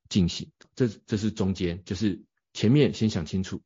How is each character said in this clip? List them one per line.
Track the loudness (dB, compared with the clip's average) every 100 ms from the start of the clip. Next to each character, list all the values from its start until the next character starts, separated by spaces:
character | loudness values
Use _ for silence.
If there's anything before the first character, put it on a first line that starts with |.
| _
进 | 2 2
行。 | 0 -10 _ _ -2
这， | -2
这 | -2 _ -4
是 | -2
中 | -2 -2
间， | -2 -4 -6
就 | -8 -4
是 | -2 -2 -10 _ _
前 | -2 4
面 | 6 4
先 | 2 0
想 | 0 -4
清 | -4
楚 | -6 -8